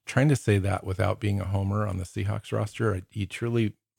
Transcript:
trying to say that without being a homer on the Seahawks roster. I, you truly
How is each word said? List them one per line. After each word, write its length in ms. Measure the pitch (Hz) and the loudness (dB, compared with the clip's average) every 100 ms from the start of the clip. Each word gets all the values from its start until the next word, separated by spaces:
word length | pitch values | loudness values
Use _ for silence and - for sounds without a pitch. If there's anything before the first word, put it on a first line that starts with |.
| - | -4
trying 240 | 123 151 | 2 4
to 60 | 135 | 4
say 220 | - 101 | 4 4
that 240 | 95 92 | 2 -2
without 360 | - 92 98 104 | -4 0 0 0
being 220 | 104 101 | 0 0
a 40 | 95 | 0
homer 420 | 98 98 104 104 | -2 0 0 -2
on 100 | 95 | -4
the 60 | |
Seahawks 480 | 87 107 98 107 - | -6 -4 -2 -4 -2
roster. 420 | 107 104 - 113 95 | -2 -2 0 0 0
I, 60 | - | -4
you 140 | 104 98 | -6 -6
truly 480 | - 117 117 107 - _ | -4 0 2 0 -2 _